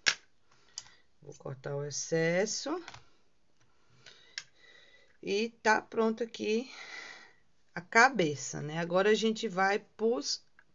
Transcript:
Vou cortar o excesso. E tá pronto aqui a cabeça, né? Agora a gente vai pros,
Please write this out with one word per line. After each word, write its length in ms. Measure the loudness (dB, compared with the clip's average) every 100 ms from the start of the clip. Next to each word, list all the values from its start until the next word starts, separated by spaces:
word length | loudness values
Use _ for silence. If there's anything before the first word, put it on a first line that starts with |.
| 0 0 -8 _ _ _ _ -18 -18 -20 _ _
Vou 120 | -20 -14
cortar 400 | -12 -10 -8 -6
o 100 | -6
excesso. 1000 | -8 -2 0 2 2 0 -2 -4 -6 -8 -18 -20 -20 _ _ _ _ _ _ _ -20 -20 -20 -16 -16 -16 _ -20 -20 -20 -20 _ -12
E 260 | -2 0 0 0
tá 180 | 2 2
pronto 400 | 2 2 2 2
aqui 480 | -6 -4 0 0 -2 -12 -16 -14 -16 -18 -20 -20 _ _ _ -14
a 20 |
cabeça, 800 | 2 6 6 6 0 0 -8 -8
né? 160 | -6 -6
Agora 320 | 0 2 4
a 40 |
gente 340 | 4 2 -2 -4
vai 320 | 0 0 0
pros, 640 | -4 -2 0 0 -2 -8 _ _ _